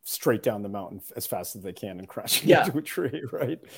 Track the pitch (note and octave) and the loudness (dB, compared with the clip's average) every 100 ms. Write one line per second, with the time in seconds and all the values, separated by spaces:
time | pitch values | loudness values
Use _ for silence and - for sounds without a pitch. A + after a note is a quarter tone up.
0 | - - - A2+ - G#2 G#2 G2+ F#2 G2+ | -6 -2 2 2 2 0 -4 -6 -8 -10
1 | - - - G2+ F2+ A2+ F#2+ F2+ G2+ F#2 | -12 -10 -6 -6 -6 -8 -10 -8 -8 -8
2 | F#2+ - - - D3+ D#3+ F#3 D3 D3+ - | -10 -10 0 2 8 8 8 2 -2 -2
3 | D3 D3 C#3+ F2+ B2+ E3 - | -2 -2 -6 -2 -2 -4 -8